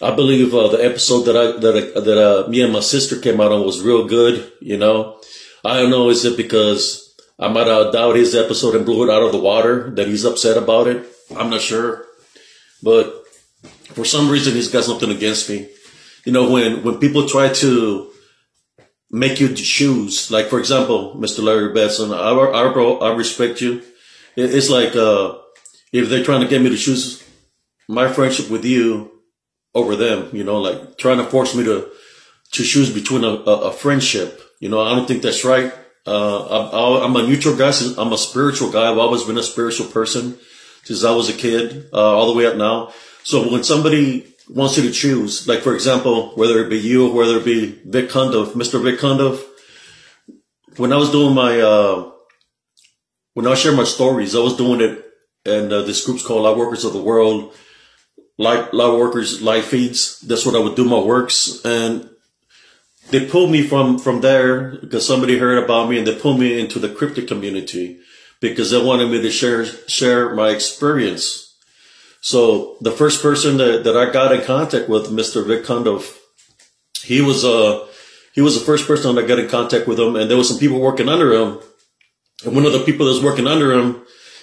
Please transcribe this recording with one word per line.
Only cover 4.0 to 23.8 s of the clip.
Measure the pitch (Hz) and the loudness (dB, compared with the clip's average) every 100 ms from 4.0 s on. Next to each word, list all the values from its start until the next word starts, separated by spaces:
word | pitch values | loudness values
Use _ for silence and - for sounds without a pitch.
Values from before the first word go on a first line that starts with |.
| 110 | 2
good, | 117 120 117 - - | 2 2 0 -6 -16
you | - 101 | -8 0
know. | 107 110 107 - - - - - | 2 0 -2 -12 -20 -20 -20 -12
I | 110 127 | -4 0
don't | 127 | 2
know, | 127 120 | 2 2
is | 120 123 | 2 0
it | 120 | -2
because | 110 110 104 101 - - - _ _ - | -2 0 2 0 -2 -6 -16 _ _ -8
I | 101 | -2
might | 113 113 | 0 2
have | 110 107 | 4 2
doubted | 117 120 117 | 2 2 4
his | 117 120 | 4 2
episode | 113 110 120 110 | 0 0 0 0
and | 107 | 0
blew | 110 120 | 2 2
it | |
out | 107 | 4
of | 110 | 2
the | 95 | 2
water | 95 110 113 123 135 | 0 2 2 0 -4
that | 104 101 | -4 -4
he's | 104 117 | -2 -2
upset | 113 113 113 | 0 0 2
about | 107 113 123 | 2 2 2
it? | 123 - - _ 104 | -2 -8 -20 _ -8
I'm | 117 | -4
not | 110 | -4
sure. | 104 113 117 110 - _ _ _ _ _ _ _ | -4 -2 -4 -6 -12 _ _ _ _ _ _ _
But | 110 113 - - - _ _ _ - - - | 2 4 2 -4 -20 _ _ _ -20 -20 -16
for | - 117 | -8 -4
some | 151 147 | 0 2
reason, | 143 139 | 2 0
he's | 117 120 | -2 -2
got | 123 | -2
something | 113 117 117 | -2 -2 -4
against | - 107 107 - | -2 -2 -4 -6
me. | 104 - - - - - - - | -8 -10 -20 -20 -20 -20 -12 -2
You | |
know, | 127 123 | 2 4
when, | 127 113 110 | 2 2 0
when | 113 - | -4 0
people | 143 143 143 | 0 2 0
try | 135 135 | 2 0
to | 135 139 120 110 98 - - _ _ _ _ _ _ _ _ _ | 2 2 2 0 -4 -8 -18 _ _ _ _ _ _ _ _ _
make | 113 135 135 | -2 -2 0
you | 131 | 0
choose, | - - - 143 123 101 - - | 0 -4 0 0 0 -2 -6 -2
like, | 110 107 | -2 0
for | 123 | -2
example, | - 135 - 107 95 - | 0 0 2 -2 -4 -8
Mister | 107 - | -8 -2
Larry | 107 110 104 | 0 2 0
Batson, | 107 107 110 107 | 0 0 0 -4
I, | 90 104 | -4 0
I, | 127 135 117 | 2 2 2
I | 127 135 120 127 110 113 | 0 2 2 2 0 -2
respect | 113 - 117 117 | -4 -2 -4 -2
you. | 123 120 | -4 -6